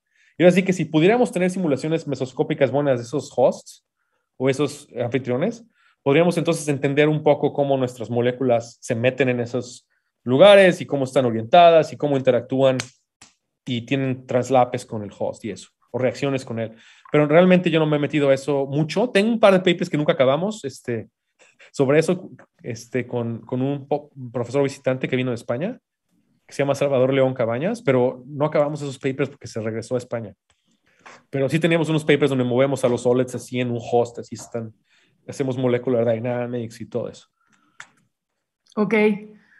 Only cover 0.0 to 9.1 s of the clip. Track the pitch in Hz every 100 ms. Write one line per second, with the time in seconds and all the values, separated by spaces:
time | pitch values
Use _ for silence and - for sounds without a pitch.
0 | _ _ _ - 175 180 185 180 151 156
1 | 175 240 240 180 180 185 170 139 156 160
2 | 156 135 131 - 156 156 131 135 143 123
3 | 117 151 - - 139 156 - - _ _
4 | _ _ _ _ 131 135 143 - - 117
5 | 117 131 123 123 190 233 - _ _ _
6 | 139 143 170 170 147 156 151 135 139 139
7 | 151 151 151 147 139 135 139 135 127 -
8 | 107 120 123 123 131 117 117 - - 117
9 | 127